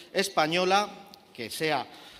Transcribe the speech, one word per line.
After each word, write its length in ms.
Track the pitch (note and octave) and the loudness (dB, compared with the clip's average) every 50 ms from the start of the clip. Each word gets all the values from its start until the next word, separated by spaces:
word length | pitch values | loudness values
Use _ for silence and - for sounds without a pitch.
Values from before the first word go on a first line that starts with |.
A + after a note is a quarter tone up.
| - - - | -18 -4 -2
española 960 | F#3 F#3+ G3 - F3 D#3 D#3 E3 F3+ F#3 F#3 F#3+ G3+ G#3 G3+ - - - - - - - - - | -2 -2 0 2 2 2 2 2 2 2 4 4 2 2 0 -6 -14 -20 -20 -20 -20 -20 -20 -14
que 160 | - A#2 G#2+ | -12 -10 -10
sea, 360 | - - D#3+ D#3 D3+ C3 A2+ - - - - - - - | -6 -4 -2 0 0 -2 -2 -6 -12 -18 -20 -20 -20 -18